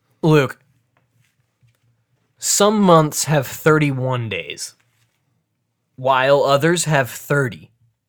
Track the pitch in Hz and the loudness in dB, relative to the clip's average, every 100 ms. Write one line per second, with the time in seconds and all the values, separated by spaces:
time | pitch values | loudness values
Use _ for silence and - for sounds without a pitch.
0 | _ _ 165 156 127 - _ _ _ _ | _ _ 2 2 2 -6 _ _ _ _
1 | _ _ _ _ _ _ _ _ _ _ | _ _ _ _ _ _ _ _ _ _
2 | _ _ _ _ - - 208 214 190 165 | _ _ _ _ -6 0 0 2 4 4
3 | 151 - - 156 127 - 160 156 147 131 | 4 -2 -2 -2 -2 -4 0 2 0 -2
4 | 131 123 113 92 80 80 - _ _ _ | -4 -6 -6 -8 -10 -14 -16 _ _ _
5 | _ _ _ _ _ _ _ _ _ - | _ _ _ _ _ _ _ _ _ -8
6 | 127 131 131 143 135 139 156 175 156 151 | -2 0 4 2 4 2 2 0 0 0
7 | 120 - - 143 127 85 - _ _ _ | -2 -8 -4 -2 -2 -6 -20 _ _ _